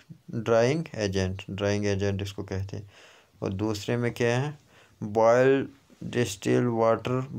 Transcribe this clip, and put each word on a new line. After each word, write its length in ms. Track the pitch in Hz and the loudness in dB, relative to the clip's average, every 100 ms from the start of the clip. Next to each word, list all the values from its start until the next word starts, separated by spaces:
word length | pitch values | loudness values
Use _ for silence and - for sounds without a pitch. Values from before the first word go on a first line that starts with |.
| - - - 120 | -20 -20 -10 -6
drying 480 | 110 113 120 160 160 110 | 2 4 4 0 -4 -4
agent, 460 | 101 95 92 95 - | -2 0 -2 -2 -8
ड्राइंग 360 | 101 101 104 104 | -4 -2 0 0
एजेंट 360 | 98 101 98 | 0 -2 -2
इसको 220 | 98 - | -6 -8
कहते 340 | 95 95 98 104 | -8 -6 -6 -10
हैं। 140 | 101 - - - _ _ | -14 -20 -20 -20 _ _
और 100 | 104 | -6
दूसरे 440 | 95 107 104 113 120 | -4 -4 -4 -4 -2
में 160 | 120 | -2
क्या 260 | 117 120 123 | 0 0 0
है, 200 | 147 147 _ _ _ - | -2 -8 _ _ _ -12
boil 640 | 110 110 113 123 131 135 - - _ _ | -4 4 6 6 6 4 0 -10 _ _
distilled 680 | 117 120 120 - 123 123 123 113 | -6 -2 -2 -2 0 2 2 2
water, 420 | 113 110 117 127 131 | 2 2 0 -4 -6